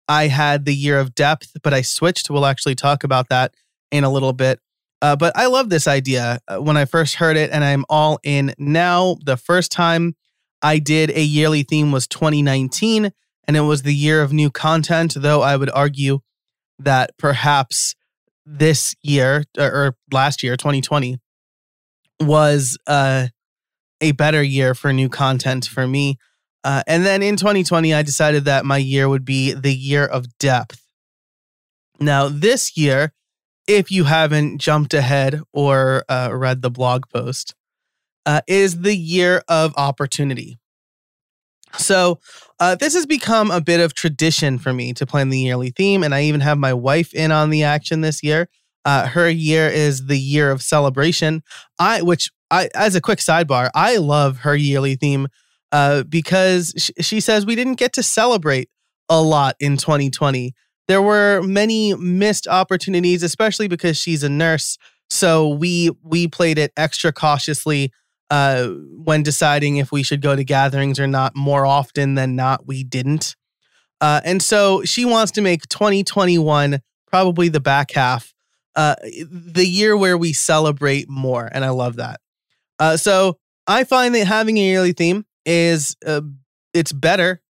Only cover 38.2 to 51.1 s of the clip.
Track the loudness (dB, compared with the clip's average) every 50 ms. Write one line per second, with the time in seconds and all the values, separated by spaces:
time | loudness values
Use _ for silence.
38.2 | -4 -2 -2 0 0 0 2 2 2 2 0 -2 -2 -2 -2 -2 -2 -2 0 2
39.2 | 2 2 2 0 0 0 0 2 0 0 0 -2 -2 -2 -2 -4 -6 -6 -4 -4
40.2 | -4 -4 -4 -6 -10 -14 -18 -20 _ _ _ _ _ _ _ _ _ _ _ _
41.2 | _ _ _ _ _ _ _ _ _ _ -10 -6 -2 0 2 2 2 2 0 -2
42.2 | _ -16 -20 -20 -20 _ _ 0 0 2 2 2 0 0 0 0 0 0 -2 -2
43.2 | 0 0 2 2 2 2 0 -2 0 0 2 2 2 0 0 -2 -4 -4 -2 0
44.2 | 0 0 0 0 0 -2 -2 -2 -2 -4 -4 -4 -4 -6 -8 -8 -6 -4 -2 -2
45.2 | 0 0 0 -2 -2 -2 -2 -2 -4 -4 -2 0 0 2 2 2 2 0 0 0
46.2 | 0 0 0 2 2 0 0 2 0 0 0 0 0 0 2 2 0 -2 -2 -2
47.2 | 0 2 2 2 2 2 2 2 2 0 0 -2 -2 -4 -4 -2 -2 -2 -4 -4
48.2 | -2 -2 0 0 -2 -4 _ _ _ _ _ _ -2 0 0 0 0 0 0 2
49.2 | 2 2 2 0 0 0 2 2 2 2 2 2 0 0 0 -2 -2 -2 -2 -2
50.2 | -2 0 0 2 2 2 0 -2 -2 0 0 2 2 2 2 0 0 0